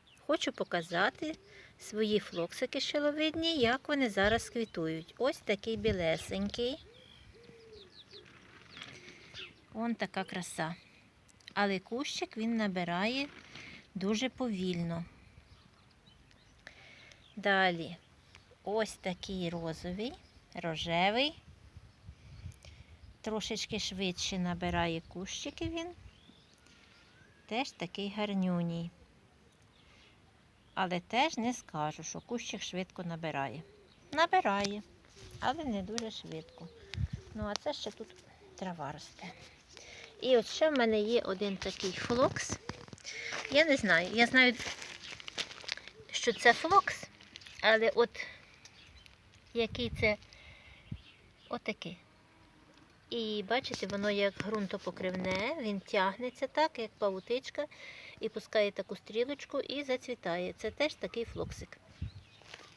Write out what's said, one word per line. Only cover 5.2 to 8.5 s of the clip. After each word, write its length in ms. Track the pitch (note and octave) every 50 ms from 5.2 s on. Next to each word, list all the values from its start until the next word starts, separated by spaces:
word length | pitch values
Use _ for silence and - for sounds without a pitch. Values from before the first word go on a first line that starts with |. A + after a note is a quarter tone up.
| A3+ C4+ E4 -
такий 400 | - - G#3 G3 - A3+ A3+ G#3+
білесенький. 1080 | G3+ A3 G#3 F#3 E3+ E3 D#3+ D#3+ - - G3 F#3+ G3 G#3 - - A#3+ B3 C#4 D#4+ - - - - - - - - - - - - - - A4+ A4+ A4+ A4 A4 G#4 - - - - - - - G4+ - - - - - -